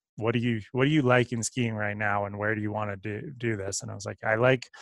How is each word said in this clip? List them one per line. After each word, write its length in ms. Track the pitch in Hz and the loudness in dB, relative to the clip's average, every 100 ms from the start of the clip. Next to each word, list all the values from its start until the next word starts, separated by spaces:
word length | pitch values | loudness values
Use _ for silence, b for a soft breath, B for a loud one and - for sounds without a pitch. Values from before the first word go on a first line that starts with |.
| _ - | _ -4
what 160 | 110 | 0
do 80 | 120 | 2
you, 220 | 120 113 98 | 2 -2 -2
what 140 | 123 139 | 0 4
do 60 | |
you 100 | 156 | 4
like 320 | 123 123 123 | 6 4 4
in 100 | 117 | -2
skiing 320 | 107 - 117 110 | -4 -2 -2 -2
right 220 | 104 104 | -4 -2
now? 280 | 107 101 101 | 0 0 -2
And 120 | 104 | -2
where 180 | 104 107 | -2 0
do 60 | |
you 100 | 104 | -2
wanna 240 | 104 104 98 | -4 -6 -6
do, 380 | 107 104 - 127 | -8 -8 -8 -6
do 200 | 117 107 | -4 -2
this?" 240 | 95 98 | -4 -8
And 100 | 110 | -8
I 20 | |
was 120 | 101 104 | -10 -10
like, 180 | 104 | -6
"I 120 | 113 110 | -2 4
like, 340 | 123 131 - B | 4 4 -2 B